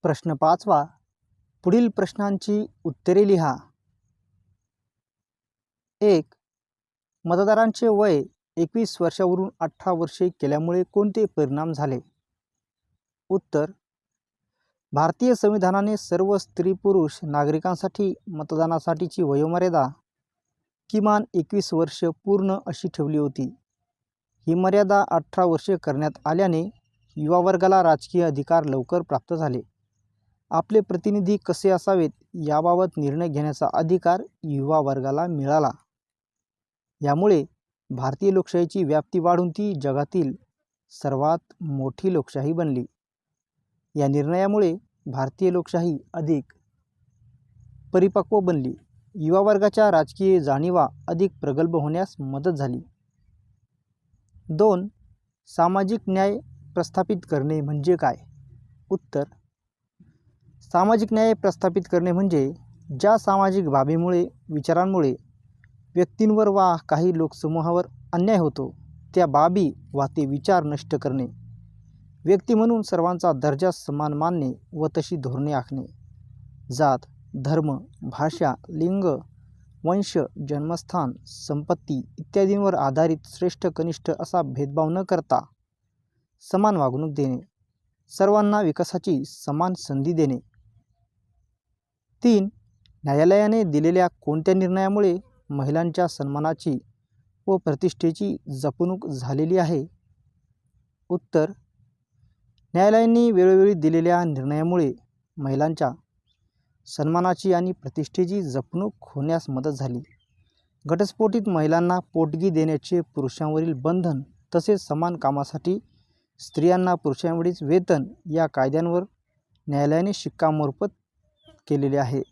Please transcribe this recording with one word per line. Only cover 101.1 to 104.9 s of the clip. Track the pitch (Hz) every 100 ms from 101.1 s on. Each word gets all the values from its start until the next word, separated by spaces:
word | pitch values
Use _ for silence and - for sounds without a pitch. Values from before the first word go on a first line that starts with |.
| 175 _ 160 156 202 _ _ _ _ _ _ _ _ _ _ _
न्यायालयांनी | 170 196 220 226 233 240
वेळोवेळी | 196 185 190 196
दिलेल्या | 190 156 165 170 175
निर्णयामुळे | 175 139 131 147 165 180 147